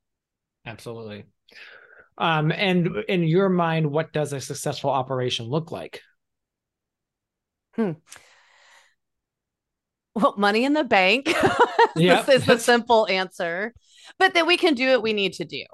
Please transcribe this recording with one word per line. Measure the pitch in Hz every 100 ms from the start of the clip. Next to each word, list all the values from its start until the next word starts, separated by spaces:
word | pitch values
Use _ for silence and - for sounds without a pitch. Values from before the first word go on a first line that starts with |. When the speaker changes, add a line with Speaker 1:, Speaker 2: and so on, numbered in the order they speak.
| _ _ _ _ _ _
Speaker 1:
Absolutely. | 117 107 123 113 110 104 - _ _ - - - - - _ -
Um, | 170 156 151
and | 165 196 180 160 208 214
in | 185
your | 160 175 196
mind, | 175 165 160 156
what | 147 160
does | 151 147
a | 139
successful | - 135 151 131 139
operation | 131 131 127 123 - 113
look | 156 165
like? | 98 78 - _ _ _ _ _ _ _ _ _ _ _ _ _ _ _ _ _
Speaker 2:
Hmm. | - 208 151 _ - _ _ _ _ _ _ _ _ _ _ _ _ _ _ _ _ _ _ _
Well, | 214 190 202
money | 202 214
in | 269
the | 302
bank | 247 196 185 247 320
<laughs> | - 381 - - - 440 -
Speaker 1:
Yep. | 175 190 233
Speaker 2:
is | 254 262
the | 240
simple | 240 240 233 226 196
answer, | 190 185 - 175 170 220 - _ _ - -
but | 370
that | 349 330
we | 349
can | 330
do | 240 262
what | 254
we | 220
need | 214 185
to | -
do, | 151 131 -